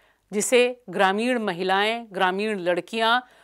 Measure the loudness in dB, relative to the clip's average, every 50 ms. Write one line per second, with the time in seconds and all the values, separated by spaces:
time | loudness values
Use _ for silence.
0 | _ _ _ _ _ _ -4 -4 0 2 4 4 4 2 0 -6 _ -8 0 2
1 | 2 2 2 0 0 -2 -2 -2 -2 -4 -4 -4 -2 0 0 2 2 0 -2 -4
2 | -8 -10 -2 0 0 0 0 -2 -4 -4 -4 -2 -2 -2 -2 -2 -4 -6 -4 0
3 | 2 2 2 0 -2 -8 _ _